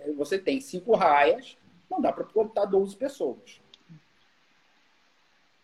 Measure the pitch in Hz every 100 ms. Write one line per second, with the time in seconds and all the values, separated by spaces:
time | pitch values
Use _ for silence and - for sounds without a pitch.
0 | 147 147 147 196 170 135 - 185 240 220
1 | 175 143 202 254 - - _ _ _ 359
2 | 247 - - 220 214 214 202 196 196 -
3 | 277 - 147 - - - _ - _ 160
4 | _ _ _ _ _ _ _ _ _ _
5 | _ _ _ _ _ _